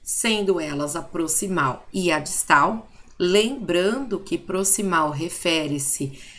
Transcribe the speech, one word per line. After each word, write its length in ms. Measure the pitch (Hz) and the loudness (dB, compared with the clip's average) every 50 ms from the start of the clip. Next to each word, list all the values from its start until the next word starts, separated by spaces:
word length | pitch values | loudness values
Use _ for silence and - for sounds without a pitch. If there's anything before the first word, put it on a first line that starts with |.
| - | -8
sendo 560 | - - - - 233 220 208 202 190 190 170 | -4 -2 0 2 2 2 2 2 2 0 0
elas 380 | 156 147 147 143 147 147 139 170 | 0 -4 -4 -2 -2 -2 -4 -6
a 40 | |
proximal 840 | - - - 170 165 156 - - 214 196 185 165 143 131 123 - - - - | -6 -6 -4 -4 -2 0 0 0 0 0 0 0 0 0 0 -4 -8 -6 -4
e 180 | 190 180 170 | 0 0 2
a 80 | 156 151 | 2 0
distal. 720 | 143 - - - - - 160 143 147 185 226 226 - - - - - - - - | 0 -2 -2 -2 2 4 4 6 6 4 0 -2 -8 -12 -20 -20 -20 -14 -6 -2
Lembrando 1000 | 175 175 185 208 220 240 277 269 208 165 175 175 185 202 226 269 277 247 202 185 | 0 2 4 4 4 2 0 -4 -4 0 0 2 2 2 0 -2 -4 -6 -6 -6
que 180 | - - 170 165 | -6 -4 -6 -6
proximal 760 | - - 185 185 196 190 - - 202 190 175 165 156 151 | -4 -4 -2 0 2 2 2 2 2 2 2 2 2 2
refere-se 1080 | 147 139 165 175 - - - 175 165 160 151 143 143 143 139 - - - 139 135 - - - - - | 0 -4 -6 -6 -6 -4 0 0 0 0 0 -2 -2 -2 -2 -2 -2 -2 -4 -6 -8 -10 -18 -20 -20